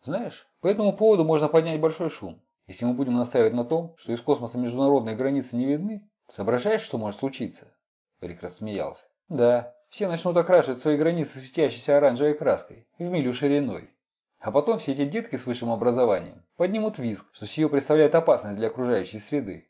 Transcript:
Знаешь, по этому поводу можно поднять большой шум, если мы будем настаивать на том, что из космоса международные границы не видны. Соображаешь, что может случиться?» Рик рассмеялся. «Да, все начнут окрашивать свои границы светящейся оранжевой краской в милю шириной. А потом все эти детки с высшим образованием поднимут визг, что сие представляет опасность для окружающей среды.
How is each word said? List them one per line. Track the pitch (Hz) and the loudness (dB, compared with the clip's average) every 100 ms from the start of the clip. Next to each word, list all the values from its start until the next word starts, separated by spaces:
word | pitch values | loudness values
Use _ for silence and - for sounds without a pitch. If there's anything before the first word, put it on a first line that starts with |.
Знаешь, | - 180 214 - _ _ | -6 -8 -8 -12 _ _
по | 170 | -2
этому | 208 208 202 | 2 0 2
поводу | 220 208 | 4 4
можно | 160 160 151 | 4 2 4
поднять | 165 160 156 | 4 2 0
большой | 160 156 165 | 0 0 -6
шум, | - 95 85 _ _ _ | -6 -14 -14 _ _ _
если | 95 | -4
мы | 120 | -2
будем | 123 135 | 0 0
настаивать | 120 120 131 110 | 0 0 4 4
на | 120 | 2
том, | 120 160 170 _ | -2 -2 -4 _
что | - | -8
из | 117 | -6
космоса | - 139 117 123 | 0 0 0 -4
международные | 123 120 139 139 113 110 | -4 0 2 2 2 -2
границы | 131 139 127 120 | -2 -2 -4 -4
не | |
видны. | 131 147 202 214 _ _ _ | -2 -2 -4 -8 _ _ _
Соображаешь, | - 101 123 202 214 | -8 -2 0 0 -2
что | - 120 | -2 -6
может | 107 101 | -6 -6
случиться?» | 135 - 113 - - _ _ _ _ _ | -8 -6 -10 -10 -20 _ _ _ _ _
Рик | 90 85 | -14 -12
рассмеялся. | 87 - 107 101 71 - _ _ _ | -14 -10 -8 -6 -6 -8 _ _ _
«Да, | 147 120 120 117 - _ | 2 4 4 0 -16 _
все | - 202 | -6 -4
начнут | 170 175 175 | -2 0 0
окрашивать | 170 180 131 123 | 6 4 4 -2
свои | 156 147 | 0 2
границы | 160 170 147 135 | 2 0 -4 -8
светящейся | 131 - 147 110 - 143 | -12 0 0 0 2 4
оранжевой | 143 120 147 | 6 4 0
краской | 147 139 110 - - _ _ | 2 0 0 -2 -20 _ _
в | 175 | -6
милю | 175 127 | -2 -2
шириной. | 123 143 143 139 87 - _ _ _ _ _ | -2 0 2 0 -6 -12 _ _ _ _ _
А | - | 0
потом | 107 185 214 | 0 2 -2
все | - | -2
эти | 135 | -2
детки | 143 196 - 127 | -2 -4 -6 -8
с | 123 | -6
высшим | 120 117 | -6 -4
образованием | 113 117 123 120 95 85 - _ _ | 0 0 2 2 0 -4 -18 _ _
поднимут | 180 220 214 214 | -2 0 -4 -4
визг, | 120 104 - | -6 -6 -12
что | - 104 | -16 -12
сие | - 156 | -2 2
представляет | 143 135 156 147 | 2 4 6 6
опасность | 165 165 135 104 101 | 6 4 2 0 -4
для | 110 | -4
окружающей | 127 123 113 92 107 | -2 0 0 -2 -10
среды. | - 147 110 80 _ | -6 -4 -4 -12 _